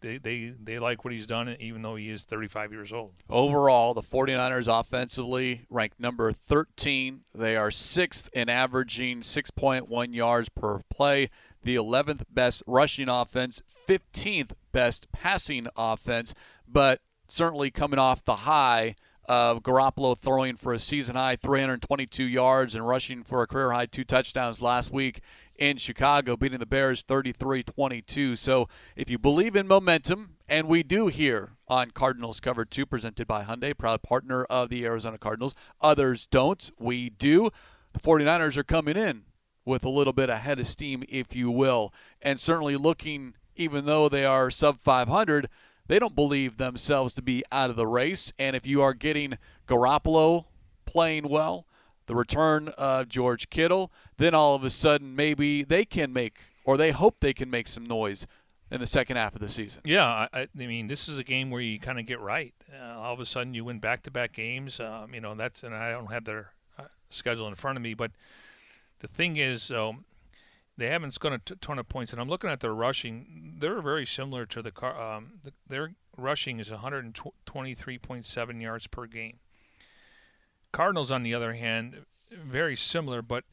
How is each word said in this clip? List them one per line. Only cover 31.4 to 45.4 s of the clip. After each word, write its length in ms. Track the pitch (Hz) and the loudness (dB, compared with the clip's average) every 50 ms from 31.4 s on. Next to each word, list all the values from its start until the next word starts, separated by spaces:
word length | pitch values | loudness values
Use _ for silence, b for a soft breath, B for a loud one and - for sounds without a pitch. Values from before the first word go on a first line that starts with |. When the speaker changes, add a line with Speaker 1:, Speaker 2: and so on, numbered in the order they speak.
| 95 - - _ _ - | -2 -6 -14 _ _ 0
Speaker 2:
on 240 | 127 127 123 117 - | 0 2 2 0 0
Cardinals 480 | - 127 135 127 120 120 113 107 - | 0 0 0 0 -2 -6 -8 -10 -6
Cover 240 | - 127 123 117 113 | -4 -2 -2 -2 -4
two, 200 | - - 135 127 | -4 -4 -4 -4
presented 440 | - - 123 107 113 113 - 117 - | -2 -4 -4 -6 -6 -8 -6 -4 -2
by 160 | 110 107 101 | -2 -2 -2
Hyundai, 320 | 104 113 123 123 139 147 | -6 -6 -6 -4 -4 -4
proud 260 | - 127 113 113 110 - | -2 0 0 0 0 0
partner 420 | - 123 127 117 131 127 127 127 | 0 0 0 0 -2 -2 -2 -2
of 260 | - - 127 123 117 | 0 0 0 0 0
the 140 | 120 123 120 | -2 -4 -2
Arizona 340 | 117 117 113 104 113 110 107 | -2 -2 -4 -4 -8 -10 -8
Cardinals. 360 | - 107 110 110 123 139 - b b b b _ | -6 -6 -4 -4 -4 -6 -6 b b b b _
Others 460 | - 156 151 143 139 131 123 113 - | 6 6 6 6 4 2 2 0 -2
don't. 420 | - - 131 127 156 196 - - - - - | 2 4 4 6 4 2 -2 -6 -14 -14 -8
We 300 | 117 123 123 123 123 120 | -6 -4 -4 -4 -6 -8
do. 400 | 110 104 135 143 151 180 226 233 b b b b b b b b b | -6 0 4 6 8 8 6 4 b b b b b b b b b
The 80 | - | -2
forty-niners 560 | - 160 165 156 147 151 165 175 160 151 127 | 4 4 4 6 6 4 4 4 2 0 0
are 80 | 143 139 | -2 -2
coming 320 | - 160 165 156 147 156 | 0 0 0 2 0 0
in 260 | 196 220 196 135 110 95 _ _ _ _ _ _ _ _ | 0 0 -2 -2 -4 -10 _ _ _ _ _ _ _ _
with 200 | 127 131 123 - | -2 -2 -2 -2
a 60 | 131 | 0
little 240 | 135 143 143 135 127 | 2 4 4 4 4
bit 160 | 131 135 123 | 2 2 2
of 80 | 117 110 | 0 -2
head 200 | 113 139 143 131 | -2 -2 -2 -2
of 80 | 120 | -4
steam, 380 | - - - 151 143 135 127 131 - | -6 -6 -8 -8 -6 -6 -6 -8 -6
if 280 | - 135 123 - - | -6 -6 -6 -6 -4
you 120 | 123 123 120 | -2 -2 0
will, 460 | 120 123 135 131 127 117 107 101 b b b b b b | 2 4 4 4 4 4 2 -2 b b b b b b
and 200 | - 143 139 127 | -2 -2 -2 0
certainly 360 | - - 165 165 156 143 139 | 0 0 2 2 2 0 -2
looking, 580 | 139 139 160 165 - - 156 151 143 135 127 - _ _ _ _ | 2 2 2 2 2 -4 -8 -8 -8 -10 -14 -16 _ _ _ _
even 300 | - 170 160 143 143 139 | -4 -4 -2 -2 -2 0
though 240 | 147 151 156 151 147 | 2 4 4 4 4
they 160 | 139 139 135 | 4 4 4
are 260 | 135 135 131 131 127 | 4 4 4 4 2
sub 300 | 123 - 156 147 139 123 | 2 4 4 4 4 4
five 260 | - 143 131 127 123 | 2 4 4 4 4
hundred, 420 | 113 143 196 220 165 151 147 | 4 2 2 2 2 2 0